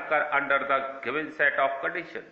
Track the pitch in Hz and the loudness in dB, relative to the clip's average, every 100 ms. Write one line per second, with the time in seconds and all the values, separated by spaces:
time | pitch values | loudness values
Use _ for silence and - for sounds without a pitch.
0 | - 151 - 139 139 139 135 139 131 - | 2 0 2 0 2 2 2 0 0 -6
1 | 117 143 151 - 147 135 135 135 165 170 | -4 -4 -4 0 2 4 2 0 -4 -6
2 | 165 - - | -8 -12 -14